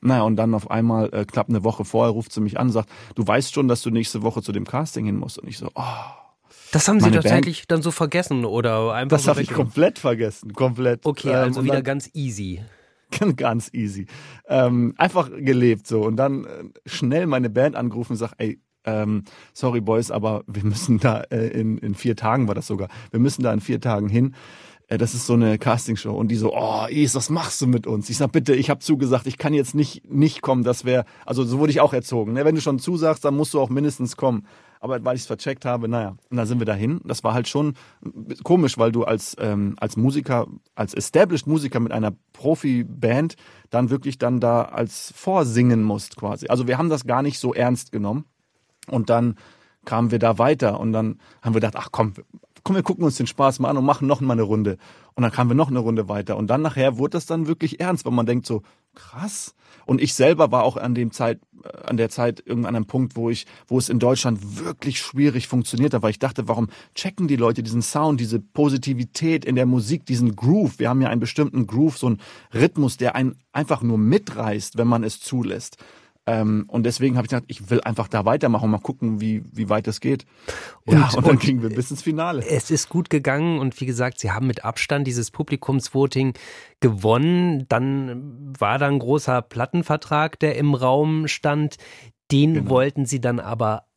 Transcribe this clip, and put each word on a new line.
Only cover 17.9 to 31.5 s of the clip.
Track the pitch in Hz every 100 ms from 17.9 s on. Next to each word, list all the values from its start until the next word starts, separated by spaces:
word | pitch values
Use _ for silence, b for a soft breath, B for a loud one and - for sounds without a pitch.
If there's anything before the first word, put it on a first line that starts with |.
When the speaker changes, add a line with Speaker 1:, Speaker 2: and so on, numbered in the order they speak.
| 110 117
Speaker 1:
und | 113
sag, | 117 -
"Ey, | 110 - _ _
ähm, | - 107 107 107 101 B B
sorry | - 127 120
Boys, | 104 110 117
aber | 110 110 104 -
wir | 104
müssen | 104 101 - 113
da, | 131 110 -
äh, | 117 113
in, | 117 110 110
in | 101
vier | 101 123 107
Tagen | 110 127 110
war |
das | 101 -
sogar, | 98 92 B B
wir | 117
müssen | 135 -
da | 123
in | 107
vier | - 117
Tagen | 123 107 104
hin. | 113 135 131 B B B B -
Äh, | 110
das | 117
ist | 123 -
so |
eine | 120 110 107
Castingshow." | 127 117 - 110 110
Und | 101 110
die | 113
so, | 107
"Oh, | - 107 107 113
Is, | 143 143
was | 135 123
machst | 165 147 -
du | 131
mit | 120 -
uns?" | 107 104
Ich | 120
sag, | 135
"Bitte, | 165 143
ich | 135 139
hab | 139
zugesagt, | - 143 131 127 131
ich | -
kann | 151
jetzt | 151 135
nicht, | 147 143 - -
nicht | 139 151 -
kommen, | 139 127
das | 120 120
wär", | 123 127 117 B
also | B 123
so | 120